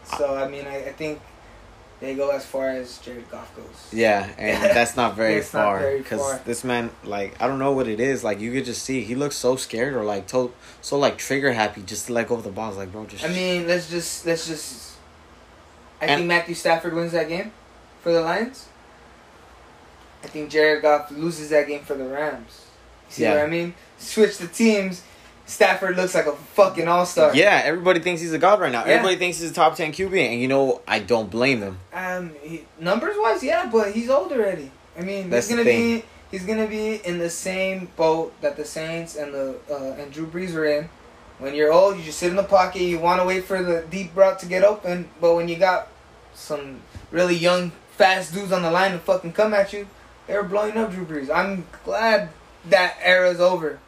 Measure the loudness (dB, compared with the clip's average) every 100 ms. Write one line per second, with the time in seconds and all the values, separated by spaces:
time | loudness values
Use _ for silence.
0 | -10 -6 -4 -2 -4 -8 -10 -10 -10 -8
1 | -8 -8 -14 -20 -20 -20 -20 -20 -20 -14
2 | -10 -4 -2 -2 -4 -4 -4 -4 -8 -14
3 | -16 -16 -14 -16 -16 -18 -20 -20 -10 2
4 | 4 4 0 -6 -2 2 4 4 4 2
5 | -2 0 0 0 -2 0 0 2 -2 -2
6 | -4 -4 -2 -4 -6 -6 -2 -4 -4 -10
7 | -10 -8 -8 -4 -4 0 0 0 0 -2
8 | -2 -2 -2 -4 -4 -6 -6 -8 -6 -6
9 | -4 -4 -4 -2 0 0 -2 -4 -2 -2
10 | -4 -4 -4 -2 -2 -6 -20 -18 -6 0
11 | 0 0 -4 0 0 2 -2 -2 -12 -10
12 | -4 -2 0 -4 -4 -8 -8 -8 -12 -12
13 | -14 -8 -6 -4 -2 -2 0 -2 -2 -6
14 | -6 -6 -4 -4 -4 -10 -10 -14 -18 -20
15 | -20 -20 -20 -20 -20 -20 -20 -20 -20 -6
16 | 0 0 2 0 0 -4 0 0 0 -4
17 | -2 -2 -2 -4 -8 -12 -20 -20 -20 -8
18 | 0 2 2 -2 -4 -8 -20 -20 -20 -20
19 | -20 -20 -20 -20 -20 -20 -20 -20 -20 -20
20 | -20 -20 -14 -12 -4 4 4 6 4 4
21 | 2 -4 -4 -4 2 2 2 -4 -6 -8
22 | -6 -4 -4 -6 -14 -20 -20 -20 -20 -20
23 | -20 -2 2 2 2 -2 -4 -8 -20 -18
24 | -8 2 2 2 -10 2 4 4 0 -8
25 | -14 -20 -20 -20 -16 2 4 4 0 0
26 | 2 2 0 -2 -6 4 4 4 0 2
27 | 2 4 6 8 6 6 2 0 2 2
28 | 2 -4 -4 2 4 4 4 0 4 4
29 | 4 0 -2 -4 -6 4 4 4 -6 -4
30 | -2 0 0 0 0 2 2 0 -2 -4
31 | 0 0 0 0 0 0 -4 -10 -12 -10
32 | -6 -6 -8 -14 -14 -14 -16 -8 -2 0
33 | 0 0 0 0 0 0 2 2 2 -2
34 | 2 0 2 0 0 -2 -10 -18 -20 -10
35 | -8 -6 0 0 0 2 4 4 2 0
36 | -4 -20 -12 -10 -4 -2 -2 -4 -4 -6
37 | -6 -4 -4 -6 -6 -4 -4 -4 -10 0
38 | 2 2 -2 -4 -6 -4 -10 -8 -8 -8
39 | -8 -10 -10 -6 -6 -8 -10 -8 -8 -10
40 | -12 -10 -10 -8 -6 -2 0 -2 -4 -16
41 | -20 -20 -20 -12 -8 2 4 8 6 4
42 | -8 -4 -2 0 4 4 4 0 -2 0
43 | 2 2 2 0 -2 -2 0 -2 -2 -8
44 | -8 4 4 4 -2 4 4 4 -4 -6
45 | -8 0 4 4 2 2 2 2 -2 -18
46 | -20 -20 -20 -20 -8 -8 -8 -16 -18 -20
47 | -8 0 2 4 4 2 0 -10 -20 4
48 | 4 4 -2 -8 -2 0 2 2 2 0
49 | 0 0 0 0 2 4 0 -2 -12 -18
50 | -20 -20 -6 -4 -2 -2 0 -2 -4 -4
51 | -6 -6 -2 -2 0 -4 -10 -14 -6 -2
52 | 2 2 0 -12 -20 -20 2 4 4 0
53 | 4 4 4 4 2 2 -4 -8